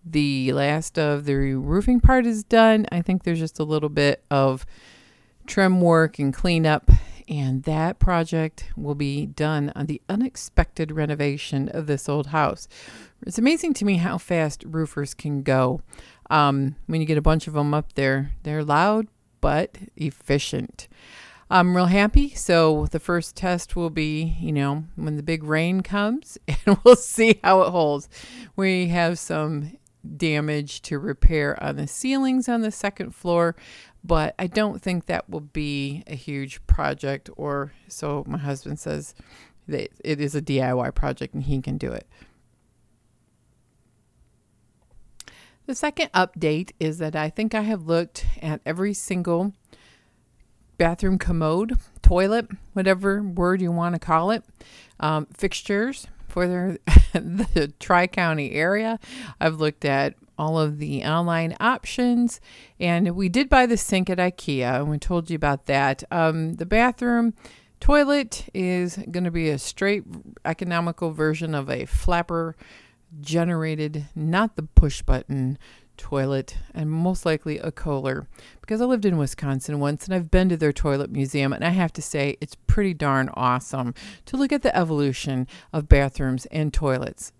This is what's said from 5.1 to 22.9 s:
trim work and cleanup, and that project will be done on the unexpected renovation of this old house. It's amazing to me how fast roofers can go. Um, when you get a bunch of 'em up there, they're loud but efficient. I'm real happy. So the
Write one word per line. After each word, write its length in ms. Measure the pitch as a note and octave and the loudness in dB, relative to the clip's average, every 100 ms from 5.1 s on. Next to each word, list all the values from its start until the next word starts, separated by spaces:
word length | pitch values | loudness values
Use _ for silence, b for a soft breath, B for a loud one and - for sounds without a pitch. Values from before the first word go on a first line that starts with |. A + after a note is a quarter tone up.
| b b b - | b b b -6
trim 360 | - F#3+ F#3 | 2 4 6
work 360 | F3 E3 D#3+ - | 6 6 4 0
and 160 | C#3 | -4
cleanup, 560 | C3 F#3 E3+ D#3+ D3+ - B B B - | 0 0 2 2 4 8 B B B -8
and 360 | D3+ C3+ C3 | -4 -2 -2
that 360 | C#3 D#3 D#3+ G3 | -2 -2 -2 2
project 720 | - F3 E3 E3 D#3 - - - | 2 2 0 -2 -2 -6 -10 -8
will 180 | D3 C#3+ | -6 -4
be 300 | C#3+ C#3+ D3+ | -4 -4 -6
done 480 | D3 D3+ D#3 C#3+ - | -4 -2 0 -4 -4
on 120 | C#3+ | -6
the 140 | D3 - | -6 -4
unexpected 840 | G3+ B3 - - - E3 - D#3 | -4 -4 -6 -2 0 0 -4 -6
renovation 760 | D#3 D3+ D3 C#3+ C#3 - C#3 C#3 | -2 -4 -2 -2 -4 -4 -4 -4
of 180 | - D3+ | -6 -4
this 200 | C#3 - | -4 -2
old 200 | D3 C#3+ | -4 -2
house. 420 | D#3 D3+ - - B B B B _ | 0 0 -2 -12 B B B B _
It's 140 | - F3+ | -8 0
amazing 360 | B3 D#4+ F4 | 2 2 0
to 120 | C#4 G3+ | -2 0
me 120 | F#3 | 0
how 200 | F3 E3+ | 0 -4
fast 460 | - F3 D3+ - - | -2 -2 -2 -4 -8
roofers 480 | D#3+ D#3 - C#3+ | -6 -4 -6 -8
can 280 | - D3+ C#3+ | -8 -6 -4
go. 380 | C#3 C3 B2+ C3 - B B B - | 0 2 2 -2 -10 B B B -2
Um, 480 | D3+ C#3+ C#3 C3+ D3 - | 2 4 2 -2 -4 -6
when 160 | D#3+ | -4
you 60 | D#3 | 0
get 100 | D3+ | 2
a 40 | |
bunch 260 | D#3 D#3+ D#3+ | 4 2 0
of 100 | D3+ | -2
'em 160 | D3 | 0
up 200 | D3+ - - | -2 -4 -2
there, 360 | C3+ C3+ C#3 - | 0 0 -4 -6
they're 200 | D3+ D3+ | -6 -4
loud 440 | D3+ D3 F#3+ G#3+ A3 _ _ _ | 0 2 4 2 -2 _ _ _
but 360 | C#3+ D3 F#3 - - - | 0 0 -2 -8 -20 -8
efficient. 880 | D3+ - - C#3+ - C3+ - - - B B B B B B | -8 -8 -2 -2 0 -6 -8 -14 -20 B B B B B B
I'm 280 | F#3 F3+ F3+ | 4 6 4
real 100 | F3+ | 4
happy. 440 | G3 G#3 - C#4+ | 4 6 6 4
So 580 | - - E3+ D#3+ D3+ | -4 2 4 6 4
the 100 | D3+ | 0